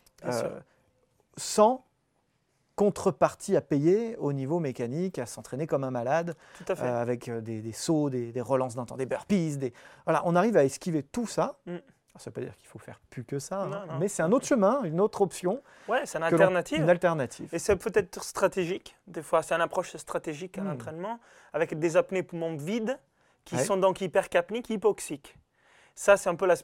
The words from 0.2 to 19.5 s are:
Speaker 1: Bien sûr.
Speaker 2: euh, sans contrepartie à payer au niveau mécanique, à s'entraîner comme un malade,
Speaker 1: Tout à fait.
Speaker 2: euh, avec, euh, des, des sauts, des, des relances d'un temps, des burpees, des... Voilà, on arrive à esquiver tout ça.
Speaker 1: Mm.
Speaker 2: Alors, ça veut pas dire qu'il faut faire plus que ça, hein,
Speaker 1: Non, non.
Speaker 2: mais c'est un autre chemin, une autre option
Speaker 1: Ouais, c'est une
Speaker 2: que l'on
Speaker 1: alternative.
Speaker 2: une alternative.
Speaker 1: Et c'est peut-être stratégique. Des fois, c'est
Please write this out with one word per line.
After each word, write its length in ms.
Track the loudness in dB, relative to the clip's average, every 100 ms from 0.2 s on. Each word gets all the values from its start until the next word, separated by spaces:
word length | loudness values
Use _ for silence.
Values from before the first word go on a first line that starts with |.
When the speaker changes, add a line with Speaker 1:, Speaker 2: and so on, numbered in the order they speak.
Speaker 1:
Bien 80 | -4
sûr. 140 | -4 -4
Speaker 2:
euh, 140 | -8 -16 _ _ _ _ _ _ -12
sans 480 | -2 4 4 4 -6 _ _ _ _ _ _ _ _
contrepartie 800 | 2 2 2 0 2 2 0 0
à 60 | 0
payer 560 | 2 2 4 4 2 -4
au 160 | -2
niveau 260 | -2 -2 -2
mécanique, 640 | -2 -4 -4 -2 -4 -4
à 60 | -8
s'entraîner 420 | -10 -10 -6 -2
comme 160 | -2
un 80 | -2
malade, 420 | -2 0 0 0 -8 -16 -10
Speaker 1:
Tout 140 | -6
à 20 |
fait. 100 | -2
Speaker 2:
euh, 160 | -2 0
avec, 280 | 0 -2 -4
euh, 120 | -8
des, 220 | -6 -8
des 100 | -8
sauts, 380 | -6 0 2 2
des, 220 | -2 -4
des 80 | -6
relances 340 | 0 2 2
d'un 120 | -4 -8
temps, 100 | -6
des 100 | -4
burpees, 500 | -4 0 0 0 -2
des... 160 | -6 -8 -18 -8
Voilà, 180 | -2 0 2
on 80 |
arrive 220 | 2 4 6
à 80 |
esquiver 400 | 4 2 -2 -2
tout 240 | -2 -6 -4
ça. 320 | -2 -2 -4 -12
Speaker 1:
Mm. 100 | -12 -14 _ _ -20
Speaker 2:
Alors, 60 |
ça 80 | -14
veut 40 |
pas 60 | -10
dire 160 | -10 -12
qu'il 100 | _
faut 120 | -20
faire 200 | -18 -20 _
plus 140 | -14
que 140 | -8 -8
ça, 220 | -6 -6
hein, 60 | -6
Speaker 1:
Non, 200 | -6 -8
non. 60 | -2
Speaker 2:
mais 100 | -2
c'est 140 | 0
un 100 | 2
autre 140 | 2 4
chemin, 360 | 4 4 4
une 180 | 0 0
autre 180 | 0 2
option 400 | 0 0 -4 -4 -8 -14 -2
Speaker 1:
Ouais, 200 | -2 -2
c'est 100 | -2
une 80 |
Speaker 2:
que 100 | 2
l'on 60 | 6
Speaker 1:
alternative. 400 | 6 4 0 2
Speaker 2:
une 80 | 4
alternative. 600 | 4 4 2 -2 -6 -8
Speaker 1:
Et 60 | -4
c'est 180 | 0 0
peut-être 460 | 0 -2 -2 -6
stratégique. 760 | -10 0 0 2 -2 -4 -10 -20 -14
Des 140 | -12
fois, 200 | 0 2
c'est 120 | 2